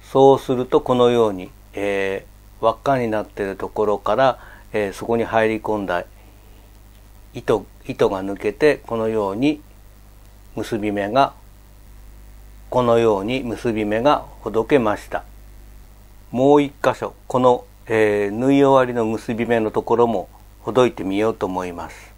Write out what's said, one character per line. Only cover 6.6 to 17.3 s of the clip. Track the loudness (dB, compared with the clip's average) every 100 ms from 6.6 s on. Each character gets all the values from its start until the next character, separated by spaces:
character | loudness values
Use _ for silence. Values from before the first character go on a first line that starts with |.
| -20 -20 -20 -20 -20 -20 -18
糸、 | -14 -2 -2 -2 -20 -14
糸 | 0 0
が | 0
抜 | -6 -6
け | -6
て、 | 0 0 0 -4
こ | -4
の | -2
よ | -2 -4
う | -2
に | -2 -2 -10 -20 -20 -20 -20 -20 -20 -20 -16
結 | -10 -6 -4
び | -4
目 | -4 -2
が、 | 0 0 -2 -20 -20 -20 -20 -20 -20 -20 -20 -20 -20 -20 -20 -4
こ | 0
の | 2 4
よ | 4 2
う |
に | -2 -6
結 | -6 -4 -4
び | -2 -2
目 | 0
が | 2 0 -4 -12
ほ | -4
ど | -4 2
け | 2
ま | 2 -4
し | -6
た。 | -10 -10 -20 -20 -20 -20 -20 -20 -20 -20 -20 -10
も | 0 4 4
う |
一 | 4 0
箇 | -2
所、 | 0 -6 -10
こ | -6